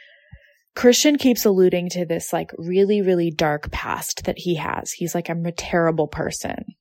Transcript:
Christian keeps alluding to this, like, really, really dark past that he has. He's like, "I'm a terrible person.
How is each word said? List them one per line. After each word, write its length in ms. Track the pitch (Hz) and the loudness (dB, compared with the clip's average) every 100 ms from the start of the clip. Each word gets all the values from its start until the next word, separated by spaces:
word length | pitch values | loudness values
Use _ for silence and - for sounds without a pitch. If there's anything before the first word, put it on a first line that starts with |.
| - _ _ - _ _ _ - | -20 _ _ -20 _ _ _ 2
Christian 420 | 247 240 302 294 | 6 6 4 4
keeps 260 | 262 233 220 | 4 4 4
alluding 440 | 190 185 180 180 | 4 4 2 -2
to 160 | 175 170 | -4 -4
this, 280 | 165 - | -4 -4
like, 160 | 165 165 - | -6 -6 -10
really, 440 | 165 180 196 208 | -2 2 4 4
really 260 | 185 180 170 | 4 2 2
dark 400 | 151 156 147 - | 0 0 0 -4
past 520 | - - - - - | -8 -6 -6 -6 -8
that 160 | - - | -6 -6
he 160 | 175 165 | -2 -2
has. 360 | - - - | -4 -6 -8
He's 200 | - 170 | -8 -6
like, 160 | 175 170 | -4 -4
"I'm 160 | 170 170 | -6 -6
a 60 | |
terrible 560 | 170 - 175 165 160 151 | -8 -2 0 2 2 -2
person. 560 | 151 - - - - - - | -4 -6 -6 -8 -8 -12 -18